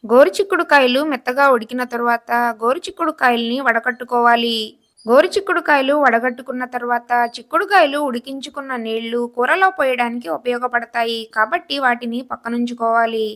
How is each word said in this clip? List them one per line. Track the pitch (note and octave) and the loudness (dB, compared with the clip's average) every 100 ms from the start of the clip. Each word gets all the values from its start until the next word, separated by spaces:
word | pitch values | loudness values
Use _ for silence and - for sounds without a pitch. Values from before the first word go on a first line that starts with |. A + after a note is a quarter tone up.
గోరుచిక్కుడుకాయలు | A3 A#3+ D#4 F#4 G4 F4 E4+ D4 B3+ B3 | 4 6 6 4 -2 0 4 4 4 2
మెత్తగా | D#4 C4+ B3 B3+ C#4 | 0 -4 -4 2 4
ఉడికిన | B3 A3 B3 | 4 0 -8
తర్వాత | B3 A#3+ A#3+ A#3 - A#3+ A#3+ A3 | -6 -2 0 -2 0 0 0 -2
గోరుచిక్కుడుకాయల్ని | A#3 D4 F4+ - E4 D#4 B3+ A#3+ A#3 B3 | -2 -2 -6 -4 -4 -2 -2 0 -2 -2
వడకట్టుకోవాలి. | C4+ A#3 B3 B3 B3 B3 A#3+ A#3+ A#3 A3+ A3 - _ _ - | 0 -2 -2 -8 -4 0 2 2 0 -4 -6 -12 _ _ 2
గోరుచిక్కుడుకాయలు | B3 F4 G4+ G4 F4 E4 D4 C4+ D4 | 4 4 0 -2 -4 2 2 2 2
వడగట్టుకున్న | C#4 A3+ B3 B3 C4 B3 | 4 2 0 -6 -10 -8
తర్వాత | B3 B3 A#3+ A#3+ A#3+ A#3+ A#3+ | -6 -8 -4 -4 -2 -2 -2
చిక్కుడుకాయలు | B3 - D#4+ F#4 G4 D4+ C#4+ | -4 -4 -2 2 4 4 2
ఉడికించుకున్న | D4 A#3+ C4 C4+ C#4 C#4+ C4+ B3+ | -2 -4 -8 -12 -12 -12 -8 -8
నీళ్లు | A3+ A3 A#3 A#3 A#3+ | -4 -6 -4 -4 -4
కూరలో | A#3+ B3 E4 F#4+ | -2 0 4 2
పోయడానికి | F#4 C4+ B3+ A#3+ A#3+ C#4 | 2 -2 0 -2 -4 -6
ఉపయోగపడతాయి | D4 B3 A#3+ B3 A#3 A#3 A#3 A#3 A3+ A3+ | -6 -2 -2 -2 -4 -4 -4 -2 -4 -6
కాబట్టి | - A3 E4+ E4 C#4 | -2 0 -2 -4 -2
వాటిని | C4 A#3+ A#3+ A#3 | 0 0 -4 -6
పక్కనుంచుకోవాలి. | B3+ A#3 A#3 A#3+ A#3+ A#3+ A#3 A3+ A3+ A3+ G#3+ | -6 -10 -6 -4 -4 -2 0 2 0 -2 -4